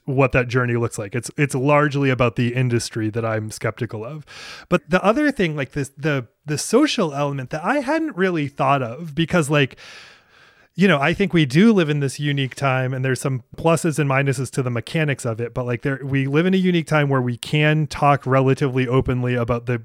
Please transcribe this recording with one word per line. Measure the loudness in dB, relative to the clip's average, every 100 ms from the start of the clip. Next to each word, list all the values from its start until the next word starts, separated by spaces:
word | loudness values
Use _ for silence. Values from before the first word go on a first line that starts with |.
| -4
what | 2 2
that | 2 2
journey | 0 0
looks | 0 -2 -4
like. | -8
It's, | -8 -6 -2
it's | -2
largely | 0 2 4 4 2 0
about | 2 2 2
the | 0
industry | 0 0 0 -2 -4 -4
that | -4
I'm | -4 -4 -6
skeptical | -6 -6 -6 -8 -8
of. | -12 -14 -16 -20 -18 -18 -2
But | -2 0
the | 0
other | 2 2 0
thing, | 0 -2 -2
like, | -6
this, | -6 -6
the, | -4 -2 -2 -4 _ -8
the | -6
social | 0 2 2 2 -2
element | -2 -4 -4 -8
that | -6
I | -2 -2
hadn't | -2 -2 -4 -2
really | -2 0 -4
thought | -2 0 0
of, | -2 -8 -8
because, | -4 0 0 2
like, | 2 2 -2 -20 -20 -20 -20 _ _ _ _ _ 0
you | 2
know, | 4
I | 2
think | 0 0
we | 2 2
do | 6 6
live | 6 2
in | 0
this | -2 -2
unique | -2 -2 -4
time, | -2 -2 0 -2
and | -2
there's | -2 -2
some | -2 -6 -8 -2
pluses | 2 2 2 0
and | 0
minuses | 2 0 -2 -4
to | -4
the | -2
mechanics | -4 -4 -2 -2 -2
of | -4 -6
it. | -6
But, | -6
like, | -4 -4
there, | -4 -4
we | -2 -2 0
live | 2
in | 2
a | 2
unique | 2 0 2
time | 2 2
where | 2
we | 0 -4
can | -2 0 2 2 0
talk | 0 2 2 2
relatively | 2 4 2 0 0 2
openly | 2 2 0 0 0
about | 0 -2
the | -2 -4